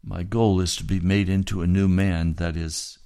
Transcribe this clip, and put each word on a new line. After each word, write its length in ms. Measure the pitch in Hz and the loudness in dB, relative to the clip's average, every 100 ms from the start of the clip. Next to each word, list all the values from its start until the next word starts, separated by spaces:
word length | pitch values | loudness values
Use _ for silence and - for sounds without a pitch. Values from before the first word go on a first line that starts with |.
My 220 | - 90 | -10 -8
goal 380 | 90 113 113 92 | -4 2 4 4
is 160 | 92 - | 0 -4
to 80 | |
be 160 | - 95 | -4 -2
made 280 | 87 101 92 | 2 2 2
into 320 | 95 95 95 | 0 0 -2
a 60 | 85 | 0
new 220 | 95 98 | 2 4
man 460 | 92 98 85 82 | 2 2 0 -2
that 220 | 78 85 82 | -2 -4 -4
is 440 | 82 78 - - | -6 -8 -12 -16